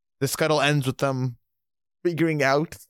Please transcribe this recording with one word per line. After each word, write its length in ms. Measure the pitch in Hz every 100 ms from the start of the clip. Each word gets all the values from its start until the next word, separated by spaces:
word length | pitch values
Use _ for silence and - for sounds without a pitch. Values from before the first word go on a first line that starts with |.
| _ _
the 80 | 135
scuttle 320 | - 160 151
ends 260 | 139 147 131
with 120 | -
them 360 | 139 131 127 120 _ _ _ _ _ _ 175
figuring 360 | 151 165 151
out 360 | 135 143 165 -